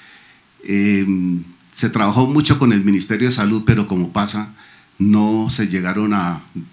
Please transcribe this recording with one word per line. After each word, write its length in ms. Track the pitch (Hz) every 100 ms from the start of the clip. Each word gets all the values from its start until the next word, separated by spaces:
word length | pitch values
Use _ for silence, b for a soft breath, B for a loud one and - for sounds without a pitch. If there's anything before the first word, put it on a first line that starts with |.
| b b b b b _
Em, 800 | - 101 101 98 98 95 90 87 82 - _
se 160 | - 113
trabajó 380 | 117 101 110 127
mucho 320 | 147 147 127
con 140 | 127
el 100 | 104
Ministerio 440 | 98 98 - 107 123
de 60 |
Salud, 300 | 120 104 107 107
pero 220 | 110 101
como 240 | 92 87
pasa, 360 | 95 104 107 107 - b b b -
no 520 | 101 107 107 110 110
se 180 | - 104
llegaron 460 | 92 90 95 107
a, 280 | 104 87 80 - - 80